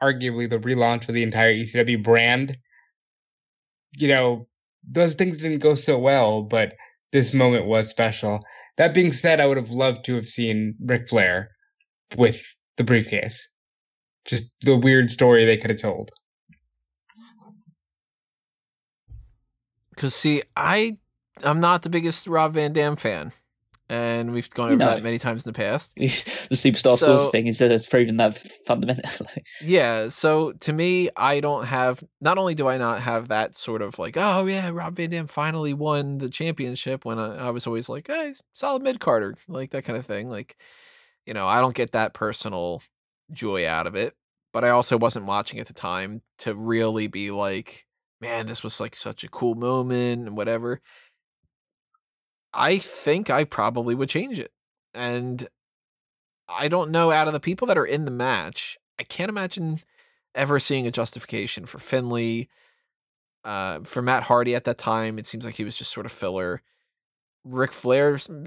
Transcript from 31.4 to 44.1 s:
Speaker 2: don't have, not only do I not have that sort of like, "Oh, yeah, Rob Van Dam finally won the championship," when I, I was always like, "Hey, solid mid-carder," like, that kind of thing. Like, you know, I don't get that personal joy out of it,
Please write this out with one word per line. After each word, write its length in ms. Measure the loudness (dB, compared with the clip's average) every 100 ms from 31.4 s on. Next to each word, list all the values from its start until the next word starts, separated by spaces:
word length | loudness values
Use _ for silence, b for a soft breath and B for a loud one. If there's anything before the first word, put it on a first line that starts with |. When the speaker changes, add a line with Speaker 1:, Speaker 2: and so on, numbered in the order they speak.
Speaker 2:
don't 260 | 0 -2 -2
have, 360 | 0 0 -2 -8 -4
not 180 | 0 2
only 160 | 0
do 120 | 0 0
I 120 | 0
not 240 | -2 -2
have 260 | -2 -4 0
that 260 | -2 -2
sort 280 | -6 -6 -6
of 160 | -6 -8
like, 180 | -6 0
"Oh, 300 | 2 2 0
yeah, 240 | -2 -4
Rob 260 | -6 -8 -6
Van 140 | -6
Dam 160 | -6 -6
finally 480 | -4 -2 -2 -4
won 440 | -4 -2 -2 -2 -6
the 120 | -8
championship," 760 | -6 -6 -4 -6 -6 -6 -6
when 140 | -6 -6
I, 300 | -6 -6 -6
I 20 |
was 160 | -6 -4
always 220 | -6 -6
like, 180 | -10 -8
"Hey, 280 | -8 -8 -12 _
solid 280 | -8 -4 -2
mid-carder," 540 | -2 -4 0 0 -2 -10 -14
like, 220 | -12 -10
that 140 | -10
kind 140 | -8 -10
of 80 | -8
thing. 240 | -10 -8
Like, 260 | -12 -14 _ b b b b b b -12
you 80 |
know, 120 | -4 0
I 140 | 2
don't 160 | 2 0
get 160 | -2
that 220 | 0 -2
personal 680 | -2 -6 -4 -8 -6 -6 -6 _ _ _ _ -20
joy 340 | -10 -4 -2 0
out 180 | -2 -2
of 80 |
it, 200 | -4 -6